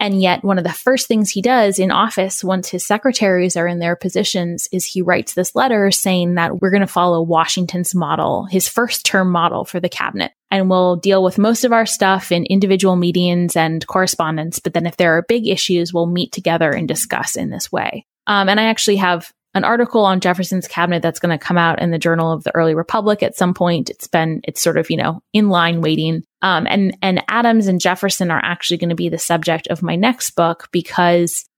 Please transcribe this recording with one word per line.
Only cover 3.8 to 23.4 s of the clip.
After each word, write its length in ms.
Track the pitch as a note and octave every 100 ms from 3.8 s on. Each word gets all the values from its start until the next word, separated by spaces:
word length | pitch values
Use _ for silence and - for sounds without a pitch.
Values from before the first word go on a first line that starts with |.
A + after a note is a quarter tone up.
| E3+
positions, 720 | F3 F#3+ F#3 G3+ F#3+ E3+ E3+ -
is 120 | F#3
he 180 | - F#3+
writes 320 | F3+ F3+ -
this 200 | - F3+
letter 380 | - C4 A3 G3
saying 420 | F#3+ G3 F#3 F3
that 260 | F3 E3+ F3+
we're 120 | G3
gonna 160 | G3+ G3
follow 340 | - F3+ E3+
Washington's 720 | E3 E3 D#3+ - F3 F3+ F3
model, 520 | F#3 D3+ D#3 D#3 A2 F#3+
his 220 | F#3 -
first 380 | - A#3 - -
term 240 | G3 F#3
model 340 | F3 E3 -
for 140 | - F3+
the 100 | F3
cabinet. 440 | - - - - - _
And 180 | G3 F#3+
we'll 280 | F#3 F3+ F3
deal 260 | G3 F#3+
with 160 | F#3 F#3+
most 260 | G#3 A#3
of 80 | B3
our 140 | A#3 A3
stuff 460 | - G3 F#3+ -
in 120 | F3 -
individual 500 | F#3+ G3 F#3+ F#3+ F3+
meetings 580 | F3 F3+ F3+ F3 F3
and 320 | E3+ D#3+ D#3+ -
correspondence. 720 | F#3 F#3 - D#3+ D#3 D#3+ -
But 160 | -
then 100 | F3
if 120 | E3+ -
there 200 | F3 E3
are 60 |
big 240 | E3+ A#3 A3
issues, 480 | F#3+ - F3 E3+
we'll 120 | F3 E3+
meet 260 | F3 F3+
together 380 | - F3+ E3 D#3+
and 180 | C#3+ D#3
discuss 480 | - - - - -
in 140 | -
this 200 | - -
way. 340 | - - - - _ -
Um, 220 | G3+ F#3+
and 100 | G#3
I 60 |
actually 320 | A3 A3 - G3+
have 360 | F#3 F3 - _ _
an 100 | -
article 420 | - A#3 A#3+ A3+ G3+
on 140 | F#3
Jefferson's 460 | F3+ F3+ F3+ F#3+ -
cabinet 360 | - F3 F3
that's 180 | E3 D#3+
gonna 180 | F3 D#3
come 200 | - F3
out 220 | E3+ D#3+
in 100 | F3
the 80 | E3
Journal 340 | E3 E3 E3
of 100 | D#3+
the 120 | -
Early 200 | - E3
Republic 480 | D#3 E3 A3+ G#3 G#3
at 140 | -
some 160 | -